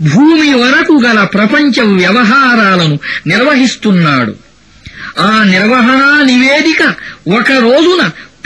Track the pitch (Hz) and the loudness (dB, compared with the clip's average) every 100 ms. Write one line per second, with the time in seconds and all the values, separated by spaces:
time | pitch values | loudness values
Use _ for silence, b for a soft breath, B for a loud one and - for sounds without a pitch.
0 | 156 170 302 320 294 254 247 302 330 294 | 0 2 4 2 2 0 0 0 2 0
1 | 240 220 196 202 214 294 294 226 220 190 | 2 0 -2 -2 0 0 0 0 0 0
2 | 180 233 220 269 254 233 196 185 160 147 | 0 0 2 2 2 2 0 0 -2 -4
3 | B B 147 196 277 277 254 - 214 185 | B B -4 -2 0 0 -2 -2 -2 0
4 | 160 135 110 98 - _ _ B B B | 0 -2 -4 -8 -20 _ _ B B B
5 | B - 190 220 202 185 214 254 233 262 | B -4 -2 0 0 0 0 0 2 2
6 | 277 294 269 247 262 294 320 311 294 165 | 2 2 2 2 2 0 0 0 -2 -4
7 | B B - 220 240 269 233 277 330 359 | B B -4 -2 0 0 2 2 2 0
8 | 190 - B _ | -2 -6 B _